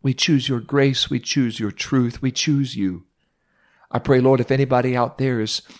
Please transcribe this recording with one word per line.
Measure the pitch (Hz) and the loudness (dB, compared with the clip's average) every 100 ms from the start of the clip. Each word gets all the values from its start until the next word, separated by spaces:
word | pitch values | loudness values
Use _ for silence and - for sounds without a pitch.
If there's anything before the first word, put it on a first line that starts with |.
We | 135 | -2
choose | 131 - 143 127 | -2 2 2 0
your | 123 | -4
grace. | 107 139 139 127 - | 0 2 2 2 -2
We | 131 | -4
choose | - 143 120 107 | -2 -2 -2 -2
your | 107 | -6
truth. | - - 135 120 - | -6 -2 0 0 -2
We | 131 | -4
choose | - - 143 131 | -2 0 0 0
you. | 113 98 85 _ _ _ _ _ _ _ _ _ | -2 -4 -4 _ _ _ _ _ _ _ _ _
I | 117 | -4
pray, | - 131 | 2 4
Lord, | 127 135 | 6 4
if | 117 | 2
anybody | 135 135 123 127 123 | 0 2 2 0 -2
out | 120 - | -4 -2
there | 135 123 | -2 -2
is | 110 - - | -4 -6 -10